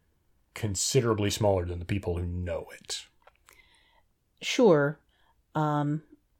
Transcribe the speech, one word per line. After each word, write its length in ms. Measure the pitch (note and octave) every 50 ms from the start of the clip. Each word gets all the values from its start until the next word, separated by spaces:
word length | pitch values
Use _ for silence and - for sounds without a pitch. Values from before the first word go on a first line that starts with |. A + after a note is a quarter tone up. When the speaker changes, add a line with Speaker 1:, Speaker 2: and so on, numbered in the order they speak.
| _ _ _ _ _ _ _ _ _ _ _
Speaker 1:
considerably 760 | - - G#2 G2 - - - - C3+ A#2 A#2 A2 G2+ G#2 G2+
smaller 360 | - - A2 G#2 G2 F#2 F2
than 140 | F2 F2 E2+
the 60 | E2+
people 320 | - G#2 G2 - F#2 F2 F2
who 80 | F2+
know 420 | F2 F2 F2+ F2+ F2+ - - - - - -
it. 260 | - - - - - - _ _ _ - _ _ _ _ - - _ _ _ _ _ _ _ _ _ _ _ _ _ _ _ _
Speaker 2:
Sure. 580 | - - - - B3 G#3 E3 D3 C#3+ C#3+ D3+ - _ _ _ _ _ _ _ _ _ _ -
Um, 480 | D#3 D#3 D3+ D3+ D3 D3 C#3+ D3+ D#3 - _ - - _ _ _ _